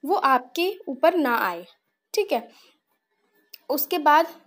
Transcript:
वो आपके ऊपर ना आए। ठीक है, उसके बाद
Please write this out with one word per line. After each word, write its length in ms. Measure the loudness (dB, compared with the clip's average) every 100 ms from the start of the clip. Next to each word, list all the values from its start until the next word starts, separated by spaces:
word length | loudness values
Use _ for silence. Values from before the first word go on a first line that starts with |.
| -2
वो 100 | 0
आपके 540 | 2 0 0 -4 -4 -4 -10
ऊपर 280 | 0 0 2
ना 200 | 0 0
आए। 240 | -2 -6 -14 _ _ _ _
ठीक 200 | -6 -2
है, 140 | -4 -6 _ _ _ _ _ _ _ _ _ _ -20 _
उसके 280 | -4 -2 0
बाद 280 | 4 4 2 -6